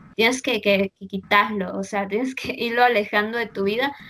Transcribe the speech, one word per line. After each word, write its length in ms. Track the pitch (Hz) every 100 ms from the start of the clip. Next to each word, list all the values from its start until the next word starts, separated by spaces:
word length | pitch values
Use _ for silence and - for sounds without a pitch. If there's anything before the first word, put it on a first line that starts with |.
| - -
Tienes 260 | 226 262
que, 200 | 269 220
que, 300 | 208 196 196 -
que 80 | 190
quitarlo, 720 | 196 - 202 220 208 185 196
o 60 |
sea, 240 | 190 202 196
tienes 260 | 208 262 262
que 180 | - 262
irlo 260 | 233 240
alejando 540 | 247 214 202 208 214 233
de 100 | 220
tu 160 | 196 196
vida, 300 | 226 277 - -